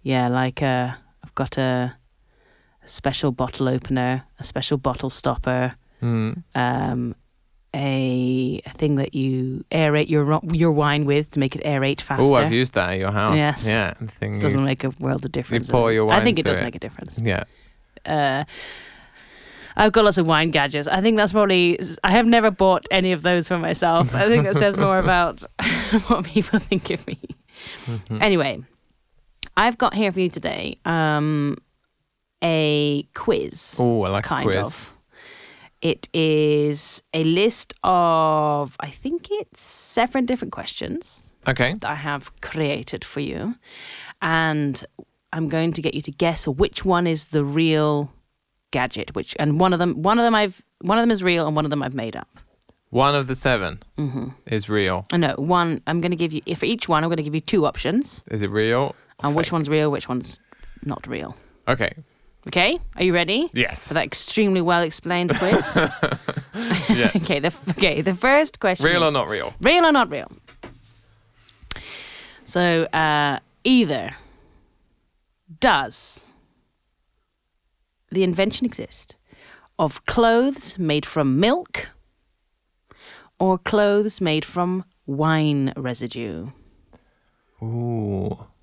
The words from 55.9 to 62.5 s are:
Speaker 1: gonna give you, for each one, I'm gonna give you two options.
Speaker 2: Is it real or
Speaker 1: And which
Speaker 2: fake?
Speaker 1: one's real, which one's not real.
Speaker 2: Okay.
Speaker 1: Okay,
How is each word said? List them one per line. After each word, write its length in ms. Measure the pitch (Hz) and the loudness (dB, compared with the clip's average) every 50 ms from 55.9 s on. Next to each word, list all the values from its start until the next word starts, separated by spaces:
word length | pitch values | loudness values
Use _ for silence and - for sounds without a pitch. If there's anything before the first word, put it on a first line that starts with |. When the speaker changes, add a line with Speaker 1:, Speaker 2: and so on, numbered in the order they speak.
| 160 170 | -2 -2
Speaker 1:
gonna 120 | 165 180 180 | 0 -2 -2
give 200 | 160 170 160 156 | -2 -2 -4 -4
you, 80 | - - - 170 | -6 -6 -6 -6
for 100 | - - | -2 -2
each 240 | - 240 - - - | -2 -2 -2 0 0
one, 140 | 165 151 160 | 0 0 2
I'm 40 | 165 | 0
gonna 140 | 170 160 | -2 -4
give 120 | 151 147 147 | -4 -4 -4
you 60 | 160 | -4
two 240 | - - - 190 151 | -2 0 2 2 2
options. 580 | 143 - - - - 185 247 285 - - - _ - | 2 -2 -2 -4 -2 0 -2 -2 -4 -10 -18 _ -8
Speaker 2:
Is 120 | 113 107 | -6 -4
it 80 | 104 98 | -4 -2
real 440 | 101 107 107 113 117 123 139 139 - _ _ _ _ - | 0 0 2 2 2 0 0 -2 -4 _ _ _ _ -6
or 60 | - 147 | -4 -2
Speaker 1:
And 60 | 147 | 0
which 120 | 160 165 | 0 0
Speaker 2:
fake? 60 | - 175 | 0 -2
Speaker 1:
one's 160 | 165 151 143 | -2 0 0
real, 200 | 156 156 151 151 | 0 2 2 2
which 200 | 143 139 - - | 0 -4 -4 -4
one's 300 | 123 123 - - - - _ _ - _ - - - - - | -6 -6 -6 -8 -14 -16 _ _ -20 _ -20 -20 -18 -10 -8
not 220 | 143 - - - | -8 -8 -8 -8
real. 280 | - - - 76 - - - - - _ _ _ | -10 -10 -10 -10 -12 -14 -18 -20 -20 _ _ _
Speaker 2:
Okay. 280 | - 131 127 107 - - 160 - _ _ _ _ _ _ _ _ | -2 0 0 0 -2 -2 -8 -20 _ _ _ _ _ _ _ _
Speaker 1:
Okay, 300 | - | -4